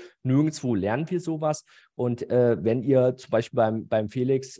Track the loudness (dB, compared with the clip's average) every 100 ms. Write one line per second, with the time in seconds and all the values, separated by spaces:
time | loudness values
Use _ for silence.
0 | -18 _ 0 2 2 -2 -2 0 0 -2
1 | -2 -4 -4 -4 -4 -4 -10 -20 _ -4
2 | -4 -4 0 2 4 2 0 0 2 4
3 | 4 0 -2 -2 0 0 2 0 -2 -2
4 | -2 -2 0 0 -4